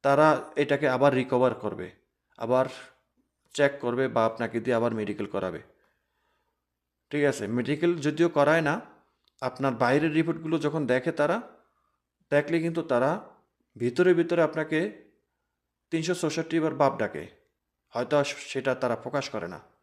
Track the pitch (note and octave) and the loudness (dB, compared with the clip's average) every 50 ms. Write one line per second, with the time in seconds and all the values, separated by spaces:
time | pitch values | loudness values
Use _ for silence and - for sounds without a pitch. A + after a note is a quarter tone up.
0 | - C#3 C#3 C#3 D#3 D#3 D3 C3 - - - C3 D3+ - C#3+ C#3 D3+ C3+ B2+ B2 | 4 4 4 6 6 6 4 2 -2 -6 -2 -2 0 0 0 0 2 0 2 4
1 | C#3 C#3+ C3 B2+ B2+ - B2+ B2 B2+ B2 A2+ - - G#2+ F#2+ - F2+ F#2 - _ | 4 4 4 2 0 0 2 2 2 2 0 -2 -6 -8 -8 -8 -12 -12 -14 _
2 | _ _ _ _ _ _ _ - A#2 A2+ B2+ C3 C3 C3+ - - - - _ _ | _ _ _ _ _ _ _ -10 -4 0 0 0 0 -2 -6 -16 -20 -20 _ _
3 | _ _ _ _ _ _ _ _ _ _ _ - C#3+ C#3+ C#3+ - - A#2+ A#2+ B2+ | _ _ _ _ _ _ _ _ _ _ _ 2 2 2 2 -2 -4 -4 -2 0
4 | C3+ B2+ A#2+ A#2+ A2+ A2+ A2+ - A#2 A2+ - A#2 G#2+ B2+ A#2+ A2+ A#2 A#2+ A#2 A2 | -2 0 2 2 2 2 0 -2 -6 -4 -4 -4 -2 0 0 2 2 0 -2 -2
5 | G#2+ G2 G2+ G2 G2+ G2+ - G2 F#2 F#2 E2 D#2 - _ _ _ _ _ _ _ | -4 -6 -4 -6 -6 -6 -4 -4 -4 -4 -8 -10 -16 _ _ _ _ _ _ _
6 | _ _ _ _ _ _ _ _ _ _ _ _ _ _ _ _ _ _ _ _ | _ _ _ _ _ _ _ _ _ _ _ _ _ _ _ _ _ _ _ _
7 | _ _ - D3 C#3+ C#3+ B2+ - G#2+ G2+ A2+ B2 A#2+ B2+ D3 D3+ E3+ E3+ F3 E3 | _ _ -2 2 2 2 0 0 -4 -4 -2 -2 -2 -2 -2 0 0 0 0 0
8 | C#3 D3+ D3 D#3 E3+ E3+ - D3 C#3+ D3 D#3 E3 D#3+ C#3+ D3+ - - - - _ | -2 -2 2 2 0 2 4 4 4 4 4 2 2 0 -2 -4 -6 -14 -20 _
9 | _ _ _ _ _ _ _ _ C3 B2+ - - C#3 C3+ A#2+ A2+ C3 A#2+ C3 D3+ | _ _ _ _ _ _ _ _ -8 -8 -4 -2 -2 -2 0 2 2 2 4 2
10 | D#3 D#3+ D3 D#3+ D#3+ E3 D#3+ D#3+ E3 D#3 E3 D#3 D3 D3 C#3+ D#3+ D3 A#2+ B2+ B2+ | 2 2 0 0 0 0 -4 -6 -4 -4 -2 0 -2 -2 -2 -2 0 0 0 0
11 | - E3+ - - D3 D3+ F3 A#3 A#3+ - - _ _ _ _ _ _ _ _ _ | 0 -2 -2 0 0 0 0 -2 -4 -10 -20 _ _ _ _ _ _ _ _ _
12 | _ _ _ _ _ _ C#3+ C#3+ D3 D3+ E3 E3+ D#3+ E3+ E3 E3+ D#3 - C3 A#2+ | _ _ _ _ _ _ 0 0 2 2 -2 0 0 0 -2 -4 -2 0 2 2
13 | B2+ C#3+ E3+ G#3 - - - _ _ _ _ _ _ _ _ G#2+ A#2 B2 A#2+ D3+ | 2 2 0 -2 -8 -16 -20 _ _ _ _ _ _ _ _ -4 -4 -2 2 4
14 | F3+ F3+ F3 E3 E3 E3 F3 E3+ D#3+ D3+ D#3 D#3+ D#3 D#3 D#3+ D#3 F3+ G#3+ - - | 4 6 6 4 4 2 2 2 2 2 0 -4 -4 -2 0 -2 -2 -2 -6 -12
15 | - _ _ _ _ _ _ _ _ _ _ _ _ _ _ _ _ _ - D#3+ | -20 _ _ _ _ _ _ _ _ _ _ _ _ _ _ _ _ _ -4 -4
16 | D#3 F3 F3 F3 - D#3 D3+ E3 D#3+ D#3+ E3 E3 D#3 D#3 C#3 C3+ D3 C3+ - - | -2 -2 -2 -2 -2 -2 -2 -4 -4 -2 -2 0 0 0 2 2 2 2 2 0
17 | A2 G2 - D2 D#2+ F#2+ - _ _ _ _ _ _ _ _ _ _ _ - A#2+ | -4 -4 -4 -10 -12 -12 -18 _ _ _ _ _ _ _ _ _ _ _ -6 -6
18 | B2 A#2+ D3 D3 C#3+ C#3 - - - - - C3+ B2+ C3+ B2+ B2+ C3 B2 A#2 A2 | -2 2 2 2 2 0 -4 -10 -12 -8 -8 -4 -2 -2 -2 0 0 -2 -2 -4
19 | - B2 C3+ C#3 C3 - - G#2+ E2+ F2 F2+ - - _ _ _ | -6 -6 -4 -4 -4 -4 -8 -8 -8 -8 -10 -14 -18 _ _ _